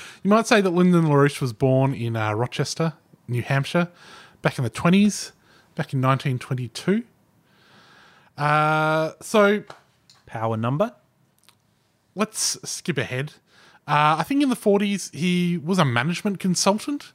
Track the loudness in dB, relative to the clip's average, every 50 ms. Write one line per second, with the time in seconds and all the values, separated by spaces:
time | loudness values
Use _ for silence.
0 | -20 -20 -16 -6 0 2 2 2 4 4 2 4 4 2 4 4 4 6 6 4
1 | 4 4 4 4 4 4 2 -2 -6 -6 -4 0 0 2 4 2 2 0 -2 -4
2 | -4 -4 -4 -2 -2 -2 -2 -2 -4 -4 -4 -6 -6 -6 -4 -4 -4 -4 -4 _
3 | _ _ -20 _ -10 -6 -6 -6 -4 -2 -2 -2 -2 0 -2 -2 -2 -2 _ _
4 | -20 -20 -20 -20 -20 -20 _ _ -4 -2 -2 -2 -6 -6 -6 0 2 4 4 4
5 | 4 2 0 -2 -12 -14 _ _ _ _ _ _ _ _ -8 -8 -8 -4 -2 0
6 | 2 2 0 0 0 -4 -4 -4 -4 -6 -6 -6 -6 -10 -10 -6 -2 0 0 -2
7 | -2 _ _ _ _ _ _ _ _ _ _ _ _ _ _ -20 _ _ _ _
8 | _ _ _ _ _ _ _ -4 -2 0 2 2 2 2 2 0 0 0 0 0
9 | -2 -4 -8 _ -10 0 2 4 4 4 2 0 -4 -10 -20 -20 _ _ _ _
10 | _ _ -20 _ _ -14 -8 -6 -4 -2 -2 -2 -2 -2 0 -2 -2 -4 -4 _
11 | _ _ _ _ _ _ _ _ _ _ _ _ _ _ _ _ _ _ _ _
12 | _ _ -4 -4 -4 -4 -2 -4 -4 -4 -4 -6 -10 -12 -12 -8 -4 -4 -4 -4
13 | -4 -4 -4 -6 -6 -8 -12 _ _ _ _ _ _ -20 _ _ -4 -2 0 2
14 | 4 4 2 0 0 -2 0 2 2 2 0 0 2 2 2 2 2 0 -2 -4
15 | -6 -10 -8 -4 -2 0 2 2 0 0 -2 -2 -2 -2 0 2 2 2 2 0
16 | 0 -2 -4 -4 -4 -6 -6 -2 -2 -2 0 2 2 0 0 0 -2 -6 -8 -8
17 | -8 -16